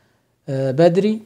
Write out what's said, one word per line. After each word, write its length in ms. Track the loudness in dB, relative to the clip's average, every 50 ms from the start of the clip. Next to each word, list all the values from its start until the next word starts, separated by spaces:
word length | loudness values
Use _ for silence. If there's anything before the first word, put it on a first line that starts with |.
| _ _ _ _ _ _ _ _ -12 -8
آه، 220 | -6 -4 -4 -4
بدري. 500 | 0 2 2 4 4 2 -2 -2 -4 -4 -10